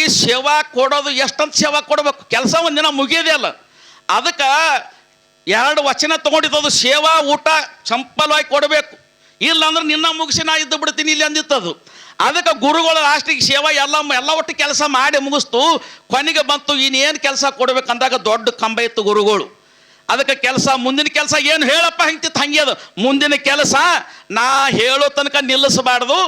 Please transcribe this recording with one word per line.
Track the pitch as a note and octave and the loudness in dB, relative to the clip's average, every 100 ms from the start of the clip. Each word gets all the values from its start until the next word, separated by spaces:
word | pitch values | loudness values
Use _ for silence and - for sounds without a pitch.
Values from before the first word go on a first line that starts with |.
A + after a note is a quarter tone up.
ಈ | D#4 | 2
ಸೇವಾ | - - B3 C#4 D4+ | 0 0 0 0 0
ಕೊಡೋದು | D4+ B3 C4+ C#4+ C#4+ | 0 -2 0 0 -2
ಎಷ್ಟಂತ | C4 C4+ - D4+ | -2 -2 -2 -4
ಸೇವಾ | - D4+ D4 | -2 0 -2
ಕೊಡ್ಬೇಕು? | D4 D4 C#4+ - | 0 0 0 -4
ಕೆಲಸ | - A3+ A#3+ E4 E4 | -4 -2 0 0 0
ಒಂದಿನ | D4 D#4 | 0 0
ಮುಗಿಯೋದೇ | C#4 C4+ E4 D#4+ | -2 -2 0 0
ಅಲ್ಲ. | D4 F#3 - _ _ - - - | 0 -2 -8 _ _ -20 -12 -4
ಅದಕ್ಕೆ | G3+ D4 D#4 C4+ C#4+ D#4+ B3+ - - _ _ _ _ - | -2 -2 -2 0 2 2 -2 -4 -18 _ _ _ _ -2
ಎರಡು | G#3+ C4+ D4+ | 0 2 2
ವಚನ | C#4+ C4 D4+ D#4+ | 0 0 -2 -2
ತಗೊಂಡಿದ್ದದು, | D4 D#4 D#4 D4+ D4 | 0 0 0 0 0
ಸೇವಾ | - B3 D4 D#4 E4 | 0 2 2 4 2
ಊಟ | C#4+ D4 D#4 D#4 C#4+ - | 2 0 0 0 -2 -10
ಸಂಪಲ್ವಾಗಿ | - A#3 C4 - D4+ D4+ D4 | -6 -6 -4 -4 0 0 0
ಕೊಡಬೇಕು, | C#4 D4 D4+ D4 - _ _ _ - | 0 2 0 -2 -10 _ _ _ -6
ಇಲ್ಲಾಂದ್ರೆ | C4 D#4+ D#4 D#4+ | -2 0 0 0
ನಿನ್ನ | D#4 D#4 E4 | -2 0 -2
ಮುಗಿಸಿ | D#4+ D#4 A3 | -2 -4 -4
ನಾ | D#4+ D#4+ | -2 -2
ಇದ್ದು | C#4+ D4+ | -2 -4
ಬಿಡ್ತೀನಿ | D4+ D4+ D#4 | -4 -2 -2
ಇಲ್ಲಿ | D4+ | 0
ಅಂದಿತ್ತದು. | D4+ D4+ D4+ C4+ E3+ - - - - - | -2 -2 -2 -2 -2 -10 -16 -20 -12 -2
ಅದಕ್ಕೆ | A3 E4 E4+ C#4 | 0 0 0 0
ಗುರುಗಳು | C4+ E4 E4 D#4+ | 0 2 2 2
ಲಾಸ್ಟಿಗೆ | D4 D4 C4+ C#4 | 2 0 0 -2
ಸೇವಾ | F#3 C#4 D4+ | 0 0 0
ಎಲ್ಲ, | D4 C#4+ D4+ D4 B3+ | 0 0 0 0 -2
ಎಲ್ಲ | C#4+ | 0
ಒಟ್ಟು | D#4+ D#4+ | -2 -2
ಕೆಲಸ | D#4 D4 C#4 D4 | -4 -2 -2 0
ಮಾಡಿ | C4 C#4 C#4+ | 0 2 0
ಮುಗಿಸ್ತು. | C#4 C#4 - A#3 D#4 D4+ - - - | 0 -2 -2 0 2 0 -4 -20 -4
ಕೊನೆಗೆ | B3+ D4+ D#4 | -2 0 0
ಬಂತು, | C#4 D4 D4 C#4+ | 0 -2 -2 -2
ಇನ್ನೇನು | C4+ C4 C#4+ D4+ | 0 0 0 0
ಕೆಲಸ | C4+ C4+ | -4 -2
ಕೊಡ್ಬೇಕು | C#4 C4+ B3+ B3+ B3 | -2 0 0 0 -2
ಅಂದಾಗ | A#3+ C4 | -2 0
ದೊಡ್ಡ | B3+ G#3+ A3+ A3 | 0 0 0 -2
ಕಂಬ | - A3 A3+ | -2 -2 -2
ಇತ್ತು | A#3 A3+ | -2 -2
ಗುರುಗಳು. | G3+ G#3+ G#3 G3+ A#2+ - _ _ _ _ - | 0 2 2 0 -2 -12 _ _ _ _ -2
ಅದಕ್ಕೆ | B3 C#4 | 0 0
ಕೆಲಸ, | C4 B3 A#3 C4+ C4 | 0 0 0 0 0
ಮುಂದಿನ | B3 C4+ D4+ | 0 -2 -2
ಕೆಲಸ | D4 D4 D4 | -2 0 0
ಏನು | C#4+ D#4 C4 | 0 2 2
ಹೇಳಪ್ಪ | D#4+ E4+ E4 D#4+ | 2 0 0 -2
ಹಿಂಗ್ತಿತ್ತು | D#4+ D#4+ C4 | -2 -4 -2
ಹಂಗೆ | D4 D4+ | 0 0
ಅದು. | C#4 G3 - - | 0 -2 -8 -2
ಮುಂದಿನ | B3 C#4 D4 | 0 2 2
ಕೆಲಸ | C#4+ C#4 D4 C#4+ C4+ F4 E4 - - - | 2 2 0 2 2 4 2 -2 -14 -6
ನಾ | G#3+ B3 C4+ C#4 | -2 2 2 2
ಹೇಳೋ | G#3 A#3+ C4+ C#4+ | 2 2 2 0
ತನಕ | C#4+ C#4+ C#4+ | 0 -2 -2
ನಿಲ್ಲಿಸಬಾರ್ದು. | C4 C4 C#4 C4 B3+ B3 B3 E4+ | 0 2 2 2 0 0 0 0